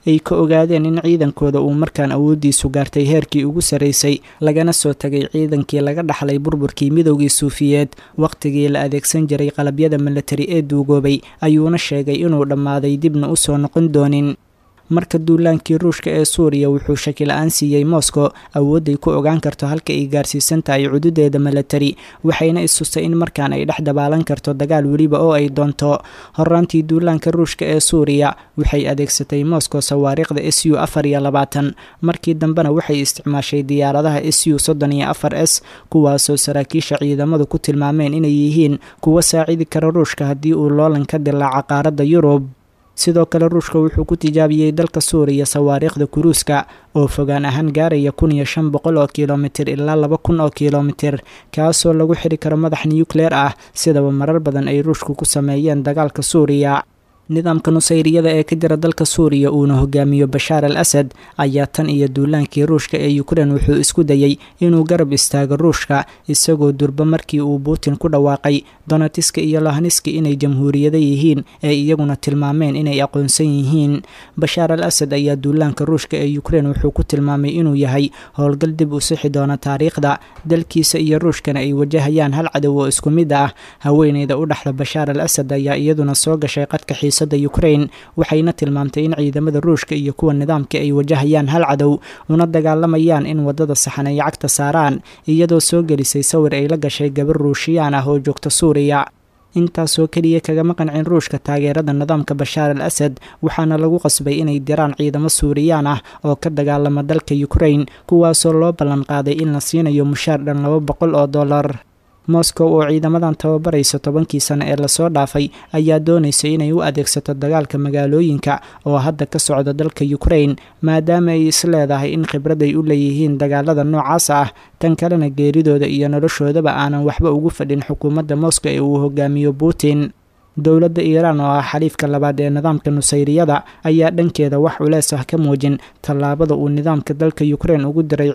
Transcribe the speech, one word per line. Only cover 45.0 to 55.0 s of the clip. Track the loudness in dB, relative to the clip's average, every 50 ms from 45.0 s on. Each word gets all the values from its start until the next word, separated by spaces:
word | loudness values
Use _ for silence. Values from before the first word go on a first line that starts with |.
Suuriya | -4 0 0 2 2 2 2 0 -2
sawaariikhda | -2 0 0 0 2 2 0 0 -2 -2 -2 -4 -2
kuruuska | -2 0 2 2 2 2 0 -2 -2 -2 -2 -6 -12 -20 -20 _ 0
oo | 0 0 0
fogaan | 0 -2 -2 -2 -2 -2 -2
ahaan | -2 -2 -2 -2 -2 0
gaaraya | 0 0 0 0 0 0 -2
kun | 0 0 0 0
iyo | 2 0 -2
shan | -2 -2 -2 -2 -2
boqol | -2 -2 -2 0 0 2
oo | 0 0
kiiloomitir | -2 -4 -2 -2 -2 -2 -4 -4 -4 -4 -4 -4
ilaa | -4 -4 -2 -2 0
laba | 0 0 0 -2 -2
kun | 0 0 0 0
oo | 0 0
kiiloomitir, | -2 -2 -2 0 0 0 0 -2 -2 -2 -4 -4 -4 -4 -8 -14 -20 -20 -20 _
kaasoo | -4 0 0 2 2 2 2 2 2
lagu | 2 2 2 0
xiri | 0 0 -2 -2 -2
karo | -2 -2 0 0
madax | 0 0 -2 -2 -2
nuclear | 0 0 0 0 0 0 0 0 2 2
ah, | 0 0 -2 -2 -6 -12 -16 -10
sidaba | -4 0 2 2 2 2 2
marar | 0 0 0 0 0 0
badan | 0 -2 -2 -2 -2 0
ay | 0 0 0
Ruushku | 0 -2 -2